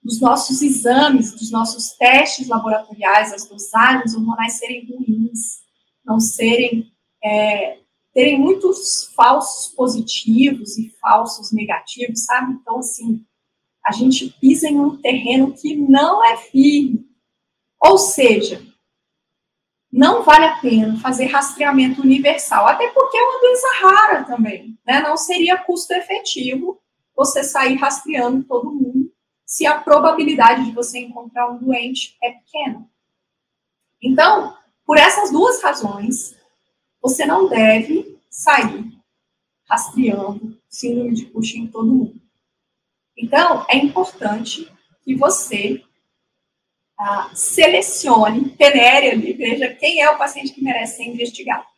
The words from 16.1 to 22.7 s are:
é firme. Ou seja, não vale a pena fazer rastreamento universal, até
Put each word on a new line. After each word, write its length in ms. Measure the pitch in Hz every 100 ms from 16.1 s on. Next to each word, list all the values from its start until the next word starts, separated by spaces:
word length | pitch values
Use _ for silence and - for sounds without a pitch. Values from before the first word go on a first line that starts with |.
| 403
é 140 | 453 302
firme. 680 | - 269 285 294 262 220 - _ _ _ _ _ _ _
Ou 140 | 359 392
seja, 680 | - - 247 208 - - - _ _ _ _ _ _ _ _ _ _ _ _
não 320 | 254 302 466
vale 220 | - 302 320
a 120 | -
pena 400 | 254 226 214 220
fazer 260 | 254 254 262
rastreamento 760 | 277 269 - 294 269 254 262
universal, 640 | 269 269 277 320 - -
até 220 | -